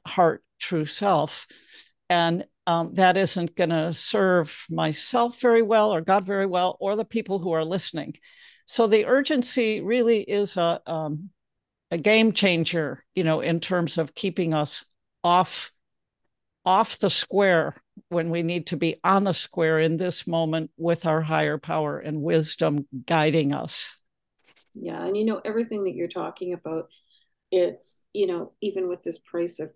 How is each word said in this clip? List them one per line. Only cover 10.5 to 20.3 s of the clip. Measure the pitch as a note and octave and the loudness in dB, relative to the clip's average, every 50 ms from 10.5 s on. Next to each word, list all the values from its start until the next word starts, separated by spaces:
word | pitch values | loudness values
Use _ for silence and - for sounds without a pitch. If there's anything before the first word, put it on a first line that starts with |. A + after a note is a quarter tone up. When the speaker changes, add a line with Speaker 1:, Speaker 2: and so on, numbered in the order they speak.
| - F#3 | 0 0
Speaker 1:
a, | E3+ E3+ E3+ - - | 0 0 0 -2 -4
um, | - E3 D#3+ D#3 D3+ D3+ D3+ F#3 G3 _ _ _ _ _ _ _ _ _ _ _ - | -6 -6 -4 -4 -4 -6 -8 -10 -14 _ _ _ _ _ _ _ _ _ _ _ -8
a | E3+ E3+ | -6 -2
game | C#3+ G#3 G#3+ A3 A3 A3+ | 2 4 4 6 4 4
changer, | - - G3+ F#3+ F3 E3 F3 - F3 E3+ D#3 C3+ - - _ _ - | 2 2 2 2 2 2 0 0 -2 -2 -4 -4 -6 -10 _ _ -4
you | F#3+ F3 | 0 0
know, | D#3+ D#3+ D3 | 2 0 0
in | - D#3+ E3 E3+ | 0 -2 -2 -2
terms | - - F#3+ F3+ E3+ D3 - E3+ | -2 -2 -2 0 0 -2 -2 -2
of | D#3+ - - | -4 -4 -4
keeping | - - F#3+ E3+ - F3 E3 | -6 -4 -4 -2 -2 -2 0
us | D#3+ D3+ D3 - - - - _ _ _ _ _ _ _ - | 0 0 0 -2 -4 -6 -8 _ _ _ _ _ _ _ 0
off, | F3 F3 F3+ F#3 - - - - - _ _ _ _ _ _ _ _ _ _ _ _ _ _ _ _ _ _ - | 4 4 4 4 2 -2 -8 -10 -12 _ _ _ _ _ _ _ _ _ _ _ _ _ _ _ _ _ _ 0
off | F3+ F#3 G3 A3 - - - | 2 4 4 2 0 -2 -2
the | - F3+ | 0 0
square | - - - - - G3 G3+ F#3+ F3 E3 D3 C#3 - - _ _ - - - - | 2 0 -2 0 2 2 4 4 4 4 2 0 -4 -10 _ _ -20 -20 -10 -4
when | F3 E3+ E3 E3+ | -4 -2 -2 -2
we | E3 E3+ | -2 -2
need | E3+ E3 F3 F3 D3+ - | -2 -2 -2 -4 -4 -6
to | F3+ | -4
be | C#3+ E3+ E3 - - | -2 -2 -2 -2 0
on | - F3 G3 G3 G3+ | 0 2 2 2 2
the | G3 | 2
square | E3+ - - - - F3+ E3 D#3+ D#3+ D#3 | 0 -2 -4 -6 -2 0 0 2 2 2
in | D#3+ D#3+ E3 | 2 2 0
this | E3+ F#3 F3+ - - - | 0 -2 -4 -4 -6 -6
moment | - | -2